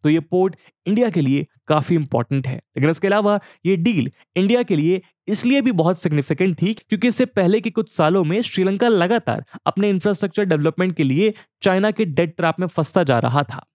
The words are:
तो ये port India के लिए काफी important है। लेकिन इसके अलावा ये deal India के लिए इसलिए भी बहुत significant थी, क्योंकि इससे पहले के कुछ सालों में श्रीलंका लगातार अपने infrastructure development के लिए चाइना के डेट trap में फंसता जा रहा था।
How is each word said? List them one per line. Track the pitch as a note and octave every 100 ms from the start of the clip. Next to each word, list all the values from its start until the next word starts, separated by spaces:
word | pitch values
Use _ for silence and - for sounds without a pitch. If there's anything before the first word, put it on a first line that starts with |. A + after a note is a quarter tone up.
तो | D3+
ये | D#3+
port | D#3 F#3 F#3 D#3+ _ _ -
India | G#3 A#3+
के | F3
लिए | C#3 C#3+ C3+ _ -
काफी | D3+ - E3+
important | C#3+ A#2+ A#2 C#3 B2+
है। | C3
लेकिन | _ - D3
इसके | D#3+ G3
अलावा | G3+ G#3 G#3 - _ E3+
ये | F#3+
deal | F#3 F#3+ C3 _ _ F3
India | G3 A#3+
के | B3 E3
लिए | D#3 F#3 - _ -
इसलिए | G#3 A#3+ C#4
भी | B3
बहुत | F#3 E3 F3+
significant | E3+ D3 C3+ C#3+ F#3 E3
थी, | F3+
क्योंकि | A3 _ G#3 A#3+
इससे | - B3+
पहले | - F3+ G#3+
के | A3+
कुछ | A3+ G#3
सालों | - D#3 F#3+
में | D#3 G3
श्रीलंका | A#3 - F#3 G3 A#3+
लगातार | G#3 F3 A3+ - A2 - - -
अपने | F#3+ G#3
infrastructure | F#3+ G#3 G3 G3 -
development | G3+ D#3 D3+ D#3 F#3 E3
के |
लिए | C#3 C3+ G#3+ G#3 - _
चाइना | G3 F#3 G#3
के | - G3+
डेट | C#3+ E3+ -
trap | E3 D#3+
में | F3+
फंसता | - D3+ F#3+
जा | D#3 A#2+
रहा | A2+ A#2
था। | - C3 _